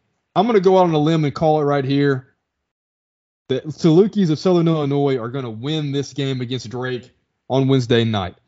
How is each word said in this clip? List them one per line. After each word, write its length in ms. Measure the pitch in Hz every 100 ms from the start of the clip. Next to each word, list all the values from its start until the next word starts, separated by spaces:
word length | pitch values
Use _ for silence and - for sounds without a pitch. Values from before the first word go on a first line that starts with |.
| _ _ _
I'm 120 | 170 226
gonna 140 | 214
go 160 | 185 185
out 80 |
on 80 | 175
a 60 | 151
limb 260 | 151 165
and 100 | 147
call 260 | - 160 156
it 40 |
right 200 | 143 143
here. 500 | 135 139 143 131 - _ _ _ _ _ _ _ _ _ _ _ -
The 120 | 131
Salukis 720 | 156 - 170 160 214 208 175
of 100 | 151
Southern 260 | 190 175 165
Illinois 520 | 160 139 143 143 131
are 100 | 117
gonna 220 | 135 127
win 420 | 110 139 156 143
this 200 | 139 135
game 280 | - 135 131
against 280 | 120 127 107
Drake 440 | 123 127 123 - _ _ _ -
on 200 | 131 135
Wednesday 340 | 135 117 120
night. 320 | 113 107 90 -